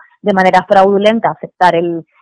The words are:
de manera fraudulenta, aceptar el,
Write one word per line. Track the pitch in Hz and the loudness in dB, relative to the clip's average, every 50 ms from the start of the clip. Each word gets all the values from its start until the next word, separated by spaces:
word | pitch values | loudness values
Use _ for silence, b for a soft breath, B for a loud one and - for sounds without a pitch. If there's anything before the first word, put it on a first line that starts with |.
| b b b b | b b b b
de | - 208 196 | -6 -2 -2
manera | 190 185 185 180 180 180 - | 0 0 2 2 0 0 2
fraudulenta, | 208 196 190 196 202 196 202 214 226 226 - 156 | 2 2 4 4 2 0 0 0 0 0 -2 -4
aceptar | 156 - - - _ - 180 175 165 | -6 -8 -12 -18 _ -2 0 0 0
el, | 165 175 170 170 165 156 _ _ _ | 0 -2 -4 -6 -8 -12 _ _ _